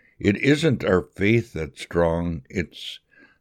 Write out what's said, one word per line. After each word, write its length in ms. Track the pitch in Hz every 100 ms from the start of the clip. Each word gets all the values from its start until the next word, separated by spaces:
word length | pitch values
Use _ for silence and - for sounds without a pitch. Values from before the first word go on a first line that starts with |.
| _ -
It 180 | 95 104
isn't 480 | 135 147 160 110
our 180 | 95 92
faith 520 | - - 98 117 113
that's 280 | 82 78 -
strong, 600 | - 85 85 82 85 82 -
it's 520 | 101 82 - - - _ _ _ _